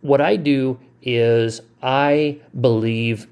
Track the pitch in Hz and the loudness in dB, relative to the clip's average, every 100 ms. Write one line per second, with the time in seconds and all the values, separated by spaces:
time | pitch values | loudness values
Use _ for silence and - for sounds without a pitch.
0 | 143 139 151 208 147 139 131 123 - _ | 2 2 2 0 0 0 0 -4 -12 _
1 | - 120 117 117 117 113 - _ 127 135 | -4 0 2 2 0 -6 -16 _ -2 0
2 | 143 147 151 143 - - 123 113 113 113 | 2 2 0 -4 -14 -2 0 0 0 -2
3 | 117 110 - | -2 -4 -8